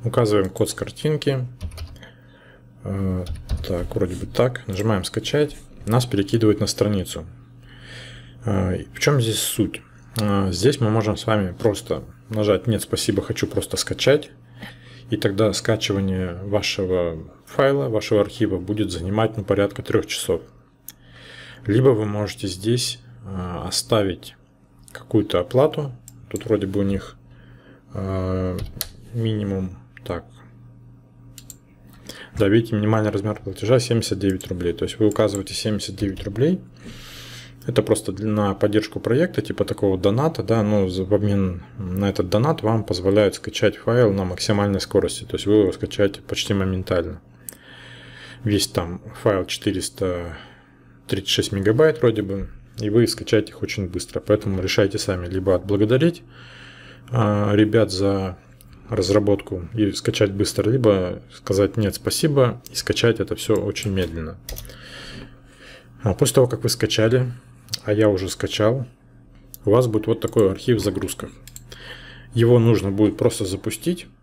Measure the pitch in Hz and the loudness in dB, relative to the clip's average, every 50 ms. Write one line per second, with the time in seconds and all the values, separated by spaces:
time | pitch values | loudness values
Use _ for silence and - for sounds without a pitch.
0 | - 117 - - 120 107 104 104 95 95 - - 107 - - - 101 - - - | -4 0 2 2 4 4 4 4 2 2 0 -2 -2 -2 -2 -6 -8 -8 -8 -4
1 | - 151 156 147 - 143 135 131 123 123 - - - - - - - - - - | -4 -2 -2 0 0 0 0 0 -2 -6 -10 -12 -12 -12 -10 -10 -14 -14 -14 -18
2 | - - - - - - - - - - - - - - - - - 98 98 98 | -20 -20 -20 -20 -20 -20 -20 -20 -20 -20 -20 -20 -20 -20 -20 -14 -8 -6 -4 -2
3 | 98 95 92 90 90 90 - - - - - - - - 95 85 87 - - 104 | -2 -2 -2 -2 -4 -6 -8 -10 -6 -6 -6 -6 -4 -4 -4 -4 -4 -4 -2 -2
4 | 98 87 92 - - - - - 120 127 123 - - - 95 92 104 113 110 95 | -2 -2 -2 -6 -8 -8 0 2 2 2 2 -4 -10 -8 -4 -2 0 2 2 0
5 | 90 - - 113 - - - 147 151 147 - - - - - - - 101 110 127 | 0 -2 -6 -6 -4 0 2 2 2 0 -2 -12 -20 -20 -20 -12 -4 0 2 2
6 | 123 - - - 98 - - 113 110 107 101 - 104 95 - - 98 104 104 98 | 2 2 0 0 0 2 2 4 4 4 4 4 0 -2 0 0 0 2 2 -2
7 | 90 - - - 82 82 - - - - - - - - - - - - - - | -2 -4 -8 -12 -12 -14 -18 -20 -20 -20 -20 -20 -20 -20 -20 -20 -20 -20 -18 -18
8 | - - - - - - - - - - 101 95 95 92 90 - - - - - | -18 -18 -18 -20 -20 -20 -20 -8 -4 -2 0 0 2 0 -2 -4 -6 -10 -10 0
9 | - 147 147 139 113 113 107 - - - - - 101 - - - - - - - | 0 2 2 4 2 0 0 -2 -4 -4 0 0 0 -2 -2 -10 -18 -20 -20 -20
10 | - - - - 107 104 101 98 98 95 87 85 95 135 143 - 120 107 107 113 | -20 -10 -6 -2 0 0 2 2 2 0 -2 2 2 2 2 4 0 2 2 2
11 | 107 107 104 - - - 110 104 98 92 87 - - 113 101 - - - 90 71 | 2 0 -2 -2 0 0 0 0 0 -2 -4 0 0 0 0 0 -4 -6 -6 -6
12 | - - - - - - 113 107 107 104 101 92 - - 110 92 - - - 95 | -6 -12 -18 -20 -14 -8 -4 0 2 2 2 2 2 0 0 0 0 -4 -4 -2
13 | - - 101 98 - - 110 - - - - 98 95 - - - - - - - | 0 0 0 0 0 -2 -4 -4 -4 -2 -2 -4 -4 -4 -6 -6 -4 -4 -4 0
14 | - 131 139 151 151 - - - - - - - - - - - - - - - | 2 4 4 4 2 -4 -20 -20 -20 -20 -20 -18 -18 -18 -18 -20 -20 -20 -20 -20
15 | - - - 101 - 110 98 98 110 107 95 - - - 110 104 - - 101 98 | -6 -6 -4 0 0 -2 2 2 2 2 2 0 0 0 0 0 0 -2 0 0
16 | 98 95 95 92 92 90 87 90 95 101 101 104 101 - - - 98 90 92 90 | 0 0 0 -2 -4 -4 -6 -8 -8 -2 -2 -2 0 -2 -2 -2 -2 0 0 0
17 | 87 85 82 80 80 - - - _ - - - 139 135 139 139 139 131 110 107 | 0 -2 -4 -8 -12 -14 -20 -20 _ -8 -2 2 2 2 2 2 0 -2 -2 -4
18 | - - 113 104 101 - - - 110 98 95 90 87 92 104 107 104 - 85 82 | 0 2 2 2 2 0 0 -2 0 0 0 -4 -4 -4 -2 -2 -2 -4 -4 -6
19 | 82 95 101 110 113 110 - - 98 - 98 98 101 101 - - - - - 104 | -4 -2 0 2 0 0 0 -4 -2 0 2 2 2 0 -2 -8 -8 0 0 0
20 | - - - - - - 90 82 - - - - _ _ _ _ _ - - _ | 0 0 -6 -8 -2 -2 -2 -2 -2 -12 -20 -20 _ _ _ _ _ -20 -20 _
21 | - - - - - - - - - - - - - - 101 113 131 135 127 107 | -20 -20 -20 -20 -20 -20 -20 -20 -20 -20 -20 -12 -4 2 2 6 6 6 4 4
22 | 110 104 104 107 104 98 - - - 98 90 90 95 110 120 123 123 - - - | 2 -2 -2 -2 -4 -4 -6 -6 -8 -8 -8 -4 -2 0 0 0 0 -4 -6 -10
23 | - - - - - 98 95 92 90 90 87 - - - - - - - 117 110 | -14 -20 -20 -18 -14 -10 -8 -8 -8 -6 -8 -8 -8 -4 -4 -4 -2 0 2 2
24 | 101 98 87 - - - - _ _ _ _ _ _ _ _ _ - - - - | 2 0 -2 -6 -10 -20 -20 _ _ _ _ _ _ _ _ _ -20 -20 -20 -20
25 | - - - 110 98 - - 90 87 - - 123 139 156 156 - 147 139 123 - | -16 0 0 0 0 2 0 -2 -2 0 2 2 2 2 0 -4 -8 -8 -10 -14
26 | - - - - - - - 101 - 113 110 104 98 95 95 101 98 98 101 95 | -20 -20 -20 -20 -18 -10 -10 -10 -2 -2 -2 0 0 -2 -2 -2 0 0 -2 -4
27 | - - - - - - - - - - - - - - - - _ _ - 98 | -6 -10 -18 -20 -20 -20 -20 -20 -20 -20 -20 -20 -20 -20 -20 -20 _ _ -8 -8
28 | 95 95 95 95 92 92 92 92 92 92 90 90 - - - - - - - - | -6 -4 -4 -2 -2 -2 -2 -2 -2 -2 -4 -6 -8 -12 -10 -10 -12 -12 -12 -20
29 | - - 113 117 113 110 110 104 104 98 98 95 95 92 90 - - - _ - | -20 -10 -6 -2 -2 -2 -2 -2 -2 -2 -2 -2 -4 -6 -8 -14 -20 -20 _ -20
30 | - - 90 85 - - - - - - - - - - - - - - - - | -8 -8 -8 -8 -8 -14 -20 -20 -20 -20 -20 -20 -20 -20 -20 -20 -20 -20 -20 -20
31 | - _ _ - - - - - - - - - _ _ - - - - - - | -20 _ _ -20 -20 -20 -20 -20 -20 -20 -20 -20 _ _ -20 -20 -20 -20 -20 -20
32 | - - - - - - - - 107 98 101 117 117 117 113 104 104 107 110 110 | -18 -18 -18 -18 -18 -14 -2 0 2 4 4 4 2 2 -2 0 2 2 2 2
33 | 107 107 101 104 98 107 107 - - 98 95 - - 104 127 127 120 - 120 113 | 2 0 -2 -2 -4 -4 -6 -6 -8 -12 -10 -6 0 2 4 4 4 2 0 0
34 | 110 - - 95 98 98 95 92 - - 95 87 87 85 82 - - 87 - - | 0 -2 -4 0 0 0 0 0 -4 -6 -6 -2 -2 -2 -2 -2 -4 -6 0 2
35 | 107 107 98 - 110 104 95 101 95 - 98 - - 113 107 98 - - 95 - | 2 2 4 4 2 2 2 -2 -6 -6 -8 -6 -4 -2 -2 -2 -4 -8 -6 -4
36 | 104 98 95 92 - - 98 110 127 160 185 185 - - - - - - - - | -4 -4 -4 -6 -8 -8 -2 0 2 2 2 0 -4 -14 -20 -20 -18 -18 -18 -18
37 | - - - - - - - - - - - - - - - - 107 113 113 - | -18 -18 -18 -18 -18 -18 -18 -18 -18 -20 -20 -12 -8 -2 0 0 2 2 0 0
38 | - - 95 92 104 110 104 107 104 101 98 98 - 104 101 107 107 - - 98 | 0 -6 -8 -4 -4 -2 0 0 0 0 0 0 0 2 2 0 0 0 -8 -6
39 | - 101 113 135 170 185 - - 107 - - - 104 - 117 - - 101 95 90 | -2 0 2 2 0 0 -2 -6 -6 -6 -4 -4 -2 -4 -2 0 0 0 0 2
40 | 90 101 101 120 143 160 160 - 98 95 113 113 104 104 107 104 98 92 90 92 | 2 0 2 2 0 0 -2 -4 -2 0 2 2 2 2 2 2 2 0 -2 -4
41 | 95 95 104 98 104 104 101 101 95 95 87 85 - - - - 101 90 90 95 | -2 0 0 2 2 2 2 2 0 0 -2 -6 -10 -14 -14 -10 -8 -6 -2 0
42 | 104 98 92 - 95 87 92 107 117 151 165 165 - 110 113 113 98 - 92 87 | 0 0 0 0 -2 0 2 2 2 2 0 0 0 0 0 0 0 -2 -6 -2
43 | 90 98 98 104 107 98 - - - - - - - 104 - - - - 113 123 | 0 2 4 4 4 4 2 -2 -12 -8 -4 0 0 0 0 0 -2 0 4 4
44 | 123 107 98 98 95 90 90 - - - 110 101 101 101 98 95 - - - 101 | 4 4 4 2 -2 -2 -4 -6 -2 0 2 2 4 2 2 0 -2 2 2 2
45 | 92 85 - - - - - - - 98 104 107 104 92 - - - 98 - - | 2 2 -4 -6 -10 -8 -8 -6 0 4 4 6 6 4 2 -2 -8 -8 -2 0
46 | 101 98 98 - - - - - - - 107 98 95 95 92 92 92 - 95 90 | 0 0 0 -4 -10 -8 -6 -6 -2 0 0 0 0 0 -2 -4 -2 -2 -2 -2
47 | 82 82 78 - _ - - - - - - - - - - - - - - - | -2 -2 -8 -12 _ -20 -20 -18 -18 -18 -18 -18 -20 -20 -20 -20 -20 -20 -20 -20
48 | - - - - - - - - - 107 104 98 - - - - 87 82 87 90 | -20 -20 -20 -20 -20 -20 -20 -6 -2 0 2 2 0 0 -2 -2 -2 -2 -6 -10
49 | - - - - - 117 101 95 87 - - - - 110 95 92 87 - - - | -12 -16 -18 0 0 2 2 2 0 -4 -6 -4 -2 -2 -2 -2 -6 -8 -6 -4
50 | 101 92 90 87 85 85 80 - - - - - _ _ _ _ - - - - | -4 -2 -2 -4 -6 -10 -12 -14 -16 -20 -20 -20 _ _ _ _ -20 -20 -20 -20
51 | _ - - 95 95 - - - 98 - - 98 95 107 110 120 156 160 156 - | _ -6 -6 -6 -2 -2 0 0 0 0 -2 0 2 2 4 6 6 4 4 4
52 | - 120 107 104 101 95 98 98 95 - - - - - - - 107 104 104 120 | 2 2 2 2 -2 -2 -4 -6 -6 -8 -12 -18 -20 -18 -10 -6 -4 2 4 4
53 | 117 107 - - - - - - 104 - - - - 98 - - 98 87 90 90 | 4 4 2 -4 -2 2 2 2 2 0 -8 -10 -8 -6 -4 -4 -6 -4 -4 -8
54 | - - - - - - 104 107 - 104 98 95 87 92 - - 104 95 - 104 | -8 -6 -8 -8 0 2 2 2 2 -2 -2 -2 -2 0 2 2 2 2 0 -2
55 | - - 95 90 87 87 92 95 92 95 92 90 90 95 101 98 107 107 123 131 | -4 -2 -4 -4 -4 -4 -4 -2 2 2 2 2 2 0 2 2 4 4 4 4
56 | 156 175 170 - - - - - - - - - - - - - - - - - | 4 2 2 0 -14 -20 -20 -20 -20 -20 -20 -20 -20 -20 -20 -20 -20 -20 -20 -20
57 | - - 120 120 113 104 104 104 104 101 104 104 110 104 107 117 107 101 95 92 | -14 -4 0 0 2 2 2 2 2 2 6 4 4 6 6 4 2 2 0 -2
58 | 101 98 98 98 95 92 90 - - - - - - - - - - - 113 101 | 0 0 0 0 -2 -4 -8 -10 -18 -20 -20 -20 -20 -20 -20 -20 -10 -6 -2 -2
59 | 92 90 101 104 104 104 101 98 - - 101 90 85 82 - 110 107 101 90 - | 2 4 4 4 4 4 2 0 0 -6 -8 -8 -8 -8 0 0 0 0 0 0
60 | - - - - 110 101 95 98 104 - - - 98 104 120 135 120 110 101 95 | -2 -2 2 2 2 2 2 0 -2 0 0 0 0 2 2 4 4 4 4 4
61 | 92 90 90 - - - - - - - 98 95 104 95 - - 107 98 90 - | 2 -2 -6 -10 -14 -18 -20 -16 -4 -2 2 2 2 2 2 0 0 0 -2 -2
62 | - - - - - 160 143 139 127 120 - - - - - - - - - - | -4 -4 -2 0 0 2 4 4 4 4 2 -4 -12 -10 -10 -8 -2 -2 -2 2
63 | - 117 113 - 98 - 104 - - - 110 98 - 104 95 - - 104 95 95 | 4 2 2 2 -2 -4 -4 -8 0 0 0 0 2 -2 -4 -4 -4 -2 0 0
64 | 90 82 82 82 80 78 - - - - - - - - - - - - - - | -2 -2 -4 -8 -8 -10 -12 -14 -14 -14 -12 -12 -14 -16 -18 -20 -20 -18 -18 -16
65 | - - - - - - - - - - - - - - - - - - - - | -16 -16 -16 -16 -18 -18 -20 -20 -20 -20 -20 -20 -20 -20 -20 -20 -20 -20 -20 -4
66 | - 104 92 - 147 131 - 139 131 123 - - - 117 - - - 107 - - | -2 -2 2 2 2 4 6 4 4 4 2 -2 -2 -2 0 0 -2 -2 2 2
67 | 110 113 120 127 127 123 120 - - - - - - - - - - - 104 104 | 2 4 4 2 0 0 -6 -12 -18 -20 -20 -20 -14 -14 -14 -10 -2 -2 2 4
68 | 110 107 101 92 95 92 - - - 95 - - 107 110 120 139 123 - - _ | 4 4 4 2 0 -4 -6 -6 -6 -6 0 2 2 2 2 0 -4 -8 -12 _
69 | _ - - - - - - - - - - - - 104 101 120 127 120 107 110 | _ -20 -20 -20 -20 -20 -20 -20 -20 -20 -20 -6 0 4 4 4 4 4 2 0
70 | 107 - 113 - - 104 - 117 107 95 95 - - - 123 107 98 104 90 - | 0 0 -2 -2 -2 -2 2 4 4 4 2 0 0 2 2 2 2 0 -2 -2
71 | - - - - - - - - - - - - - - - - - - - - | -4 -6 -6 -8 -12 -14 -14 -20 -20 -20 -20 -20 -20 -20 -20 -20 -18 -18 -18 -18
72 | - - - - - - - 113 117 117 120 120 113 117 117 95 87 98 98 101 | -18 -20 -20 -20 -20 -4 2 4 6 8 8 8 8 6 4 4 2 0 2 4
73 | 107 104 - - - 120 - - 107 92 95 92 - 110 107 - - 170 180 175 | 4 4 4 2 0 0 2 0 -4 -4 -4 -4 -4 -6 -8 -4 -4 -4 -4 -4
74 | - - - _ | -6 -20 -20 _